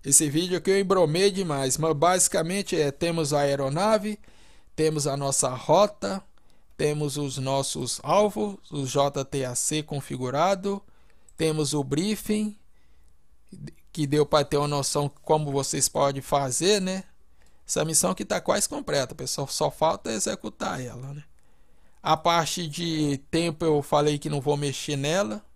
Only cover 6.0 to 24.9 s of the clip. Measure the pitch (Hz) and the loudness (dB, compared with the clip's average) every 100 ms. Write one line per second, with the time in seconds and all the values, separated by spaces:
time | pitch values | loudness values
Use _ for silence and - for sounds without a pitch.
6 | 196 196 - - - - - - 147 151 | -6 -6 -10 -20 -20 -20 -20 -2 -2 0
7 | 147 139 143 135 131 139 135 143 127 - | -2 -2 -4 -4 -2 0 -2 -4 -4 -6
8 | 143 180 208 214 208 196 - 151 131 139 | 2 4 4 0 -6 -6 -10 -6 -2 2
9 | 143 139 135 143 127 123 - 151 156 143 | 2 0 -4 -4 -4 -2 -2 -2 -4 -8
10 | - 135 127 139 175 196 196 202 - - | -6 -6 -2 2 2 2 -2 -6 -10 -20
11 | - - - - 160 156 143 147 131 143 | -20 -20 -20 -2 0 0 0 0 0 0
12 | 196 208 - 214 214 208 - - - - | 0 -2 -2 -2 -2 -6 -20 -20 -20 -20
13 | - - - - - - 143 - - - | -20 -20 -20 -20 -20 -16 -16 -16 -14 -6
14 | 143 147 147 156 143 143 147 143 135 147 | 0 2 4 2 2 0 0 -2 0 0
15 | 143 - - 156 147 139 135 151 - 147 | -2 -6 0 2 2 -2 -2 0 0 2
16 | 139 135 - 143 135 127 170 208 185 190 | 0 0 0 0 0 0 2 2 0 -6
17 | - - - - - - - - 160 156 | -10 -20 -20 -20 -20 -20 -6 -2 0 2
18 | 180 190 202 202 - 208 - 311 - 147 | 0 -2 -4 -4 0 0 0 -6 -2 -2
19 | 127 151 123 - 139 - 147 - 156 196 | -2 -6 -6 -6 -4 -2 -2 0 0 0
20 | 233 220 202 202 214 - 196 143 123 120 | -4 -2 -2 -4 -8 -6 -6 -6 -8 -12
21 | 135 143 - - - - - - - - | -12 -14 -16 -20 -20 -20 -20 -20 -20 -8
22 | 147 156 175 170 156 - 165 151 170 160 | 0 2 4 2 0 -4 -6 -6 -4 0
23 | 147 139 - 165 170 156 165 147 139 147 | 0 0 -2 0 0 0 2 2 2 2
24 | 147 147 156 147 135 143 143 131 - | 4 0 -2 -2 0 0 -2 -4 -4